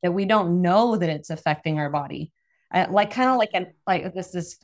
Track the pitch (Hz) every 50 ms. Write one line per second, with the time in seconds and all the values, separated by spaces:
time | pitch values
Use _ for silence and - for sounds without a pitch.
0 | - 180 175 190 196 196 220 214 190 170 175 180 180 175 180 208 233 247 226 202
1 | 175 160 156 151 - - 165 156 - 165 151 151 - 160 156 151 147 143 147 147
2 | 143 139 143 139 156 - _ _ _ _ _ _ _ _ - 185 185 - 180 208
3 | 208 208 - 240 254 262 262 247 214 226 - 180 175 - - _ _ - 190 170
4 | - 185 165 185 180 - - 180 165 - - -